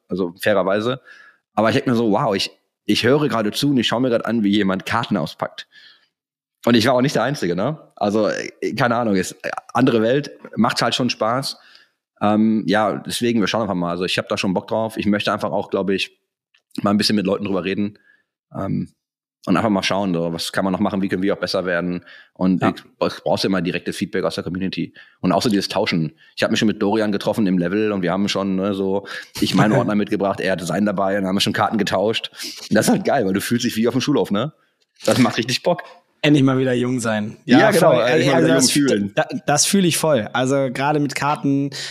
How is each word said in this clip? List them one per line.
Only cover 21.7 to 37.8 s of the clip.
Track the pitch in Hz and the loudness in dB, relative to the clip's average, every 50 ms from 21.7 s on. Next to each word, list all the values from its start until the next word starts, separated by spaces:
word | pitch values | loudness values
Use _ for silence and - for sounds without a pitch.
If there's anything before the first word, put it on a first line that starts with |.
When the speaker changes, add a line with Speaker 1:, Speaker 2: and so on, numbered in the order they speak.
| 87 85 87 90 87 90 - - - - - _ _ | -2 -2 -2 -4 -6 -6 -8 -14 -20 -20 -20 _ _
Speaker 1:
Und | - 90 92 92 85 | -2 0 2 2 2
Speaker 2:
Ja. | - 107 - | 0 -2 -2
Speaker 1:
ich, | - - - _ _ 85 | -4 -12 -20 _ _ -4
ich | 87 - - - | -4 -4 -4 -2
brauchst | 76 90 107 - | -2 -2 0 0
ja | 110 | -2
immer | 95 92 | -2 -2
direktes | 85 87 78 85 - - 85 | -2 -4 -4 -6 -6 -8 -6
Feedback | - 104 87 - 95 85 | -6 -6 -6 -4 -4 -4
aus | 82 - | -4 -4
der | - 90 | -6 -8
Community. | - 85 92 95 92 - - 82 - - - - - _ _ | -6 -6 -6 -6 -6 -4 -6 -8 -8 -10 -16 -20 -20 _ _
Und | - 92 | 0 2
auch | 80 95 | 2 2
so | - 131 | 2 2
dieses | 104 98 92 - | 0 0 -2 -2
Tauschen. | - 95 107 - - 87 80 76 - _ _ _ _ | -2 -2 -2 0 0 -2 -2 -4 -6 _ _ _ _
Ich | - 110 | -4 -2
hab | - | 0
mich | 113 110 | 0 2
schon | 120 | 2
mit | 107 98 - | 0 0 0
Dorian | 101 98 104 110 107 104 98 | 0 0 0 0 0 -2 -2
getroffen | 95 - 110 101 - 110 | -2 -2 -2 0 0 2
im | 92 95 | 2 2
Level | 90 85 87 95 107 110 107 104 | 2 0 0 0 0 0 0 -2
und | 95 | -2
wir | 87 85 | 0 0
haben | 87 95 101 | 0 0 0
schon, | 98 - 98 98 98 95 | -2 -2 -2 -2 -2 -2
ne, | 95 95 104 101 | -2 -2 -2 -2
so, | 95 98 95 95 101 - - - - - - - - | -2 -2 -2 -2 -2 -4 -8 -12 -14 -14 -14 -6 -4
ich | - - - | -4 0 2
meinen | 92 98 107 | 2 4 4
Speaker 2:
<laughs> | 107 | 4
Speaker 1:
Ordner | - 101 - 104 | 2 2 2 0
mitgebracht, | 104 101 92 107 92 98 98 98 - | 0 0 0 -2 0 0 0 0 0
er | - 92 95 | -2 -2 -2
hat | 82 | -2
Design | 87 82 80 95 104 | -2 -4 -2 0 0
dabei | 104 98 87 98 95 98 | 0 0 0 0 0 0
und | 104 95 | 0 0
haben | 92 95 101 | 0 0 0
schon | - 110 101 | 0 0 0
Karten | - 107 - - | 0 0 0 0
getauscht. | 107 101 - - 95 98 107 117 - - - - - - - - - - - | 0 0 0 0 0 0 0 -2 -4 -6 -10 -12 -14 -14 -14 -12 -14 -6 0
Und | - | 2
das | 104 113 | 2 4
ist | - | 4
halt | 247 - 92 | 2 2 2
geil, | 117 113 143 107 | 0 0 0 0
weil | 95 92 | 0 0
du | 101 | -2
fühlst | - - 120 117 - | -2 -2 -2 0 0
dich | 117 - | -2 -2
wie | 110 113 | 0 0
auf | 120 113 | 0 0
dem | 131 | 0
Schulhof, | - - 147 117 92 - | 0 0 0 0 0 0
ne? | 104 101 120 156 - _ _ _ _ _ _ _ _ _ - | 0 -2 -2 -4 -8 _ _ _ _ _ _ _ _ _ -2
Das | - 110 117 | 0 2 4
macht | 123 107 - | 4 2 2
richtig | - 113 127 123 - - | 0 -2 -2 -4 -2 0
Bock. | 180 175 - - - - - _ _ _ _ - | -2 -2 -2 -4 -12 -20 -20 _ _ _ _ 2
Speaker 2:
Endlich | 151 147 147 135 | 4 4 6 4
mal | 135 131 | 4 2
wieder | 131 131 127 123 | 2 0 0 0
jung | 123 123 123 131 127 | 0 0 0 -2 -2
sein. | 113 117 110 107 104 110 - - _ | -2 -2 -2 -2 -4 -6 -10 -12 _
Speaker 1:
Ja, | - 120 147 | 4 4 6
Speaker 2:
Ja, | 196 220 | 6 6
Speaker 1:
genau, | 202 - | 4 6